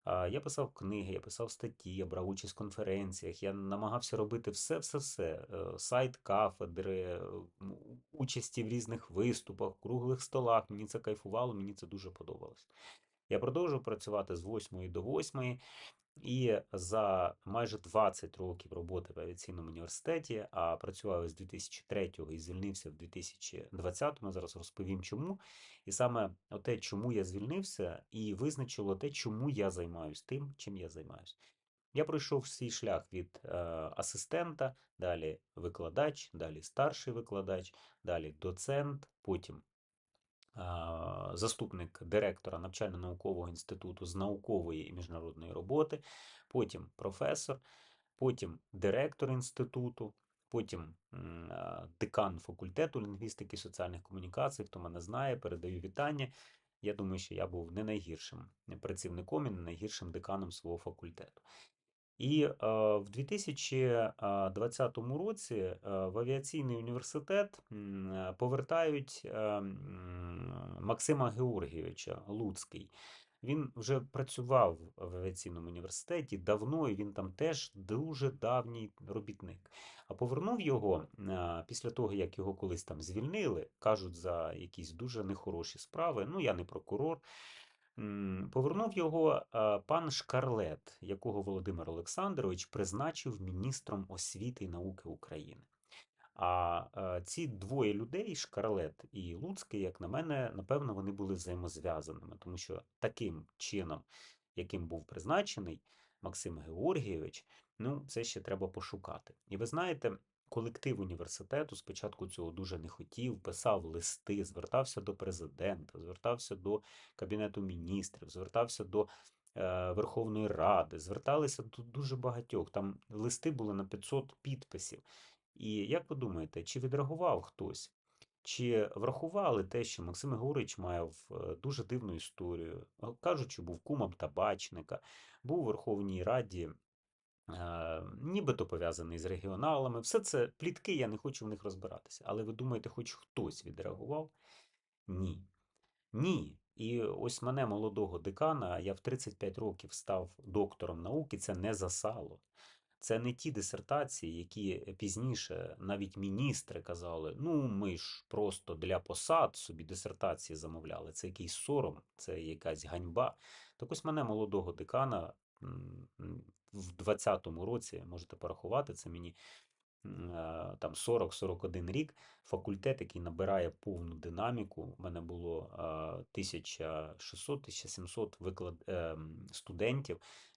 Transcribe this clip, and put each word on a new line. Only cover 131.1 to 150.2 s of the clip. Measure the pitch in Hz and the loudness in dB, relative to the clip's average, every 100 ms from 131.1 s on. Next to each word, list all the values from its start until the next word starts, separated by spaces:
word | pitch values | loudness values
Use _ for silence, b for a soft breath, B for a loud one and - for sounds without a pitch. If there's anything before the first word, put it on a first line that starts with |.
| 80 - | -4 -10
е, | - 87 | -6 -4
дуже | 80 131 139 | -4 -4 -4
дивну | 101 123 107 | -2 -2 -2
історію? | 82 - - 90 85 82 87 85 - | -4 -6 -6 -4 -2 -4 -6 -12 -10
Е, | 117 120 | -8 -2
кажуть, | 170 165 - | 2 2 0
що | - | -4
був | 87 87 | -6 -6
кумом | - 147 95 | -2 0 0
табачника, | 87 80 80 104 90 - 87 76 90 B B B B | 0 -2 4 4 4 -2 -10 -8 -8 B B B B
був | 123 175 | -2 2
у | |
Верховній | 113 104 - 101 101 92 | 2 2 2 2 2 2
Раді, | 92 127 110 92 82 73 _ _ _ _ _ _ - | 4 4 2 -2 -4 -6 _ _ _ _ _ _ -12
е, | 87 87 85 82 80 90 - | -6 -4 -2 -2 -2 -4 -6
нібито | 143 196 147 110 90 | -2 0 2 2 2
пов'язаний | 85 85 82 82 82 | 2 0 0 -4 -4
з | |
регіоналами. | 90 92 98 95 147 147 131 117 | -2 -2 -2 0 2 4 2 0
Все | 113 147 | 2 2
це | 147 139 117 - | 2 2 2 0
плітки, | 165 - - | -4 -4 0
я | 165 117 | 2 2
не | 104 | 0
хочу | - - | -4 -4
в | 110 | -6
них | 104 | -4
розбиратися. | 104 92 92 85 - - - | -4 -6 -8 -10 -12 -14 -4
Але | 107 | -2
ви | 110 | -2
думаєте, | 113 127 117 - | -2 0 0 -2
хоч | - - | -6 -8
хтось | - - - 90 - 85 | -8 -8 -2 -2 -4 -10
відреагував? | - - 90 - 151 156 B B B B B _ _ - | -6 -4 -4 -2 -2 -4 B B B B B _ _ -6
Ні. | 92 95 - - _ _ _ _ _ _ | 0 0 -2 -8 _ _ _ _ _ _
Ні. | 107 170 156 76 - _ | 2 4 4 2 -8 _
І | - 110 120 | -6 0 2
ось | 104 92 120 - | 2 0 -2 0
мене, | 123 131 123 | 0 2 2
молодого | 104 110 101 95 87 | 2 2 2 0 0
декана, | 82 95 156 151 95 87 | -4 2 4 4 0 0
я | 90 | 0
в | 95 | -2
тридцять | - 127 - - | -2 -2 -4 -4
п'ять | 101 - | -4 0
років | 110 90 95 | -2 -2 -8
став | - - 95 | -10 0 0